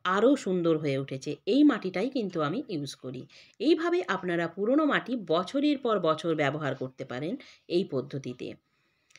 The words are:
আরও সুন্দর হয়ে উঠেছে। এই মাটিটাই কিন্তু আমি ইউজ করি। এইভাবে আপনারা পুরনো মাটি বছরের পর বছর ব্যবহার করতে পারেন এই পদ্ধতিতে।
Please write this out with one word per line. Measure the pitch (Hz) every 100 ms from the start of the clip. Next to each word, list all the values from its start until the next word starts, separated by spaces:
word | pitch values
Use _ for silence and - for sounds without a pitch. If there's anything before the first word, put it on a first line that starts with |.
আরও | 180 190 226 277
সুন্দর | - 185 170 156
হয়ে | 151 135
উঠেছে। | 135 135 151 143 -
এই | 254
মাটিটাই | 294 220 185 185 233
কিন্তু | 269 202 170
আমি | 143 208 -
ইউজ | 170 139
করি। | - 131 131 127 - - -
এইভাবে | 262 330 339 349 -
আপনারা | 185 180 170 165
পুরনো | 190 208 285
মাটি | 311 196 170 247
বছরের | 170 160 185 277 294 285
পর | 240 208
বছর | 170 156 170
ব্যবহার | 156 139 151 147
করতে | 131 131 -
পারেন | 131 123 156 254 - - -
এই | 175
পদ্ধতিতে। | 185 135 143 131 131 123 107 104 _ _ _ _ _